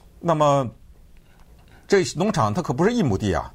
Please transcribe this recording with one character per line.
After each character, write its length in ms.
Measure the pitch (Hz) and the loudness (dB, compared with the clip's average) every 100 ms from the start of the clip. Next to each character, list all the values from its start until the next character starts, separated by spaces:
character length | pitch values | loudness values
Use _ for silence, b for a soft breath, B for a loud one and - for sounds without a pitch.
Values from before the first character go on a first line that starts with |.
| - - | -20 -8
那 160 | 175 | -4
么， 340 | 156 151 139 120 - - - - - - - - - - b - | 2 2 2 -2 -10 -20 -20 -20 -20 -20 -20 -20 -20 -20 b 0
这 160 | 202 156 147 | 0 0 -2
农 160 | 202 | -2
场 200 | 170 107 | 0 0
它 80 | 107 | -2
可 120 | - | -4
不 100 | 123 | 0
是 80 | 185 | 0
一 100 | 247 | 2
亩 140 | 156 95 | 0 0
地 180 | 104 | 0
啊， 180 | 80 - | -2 -4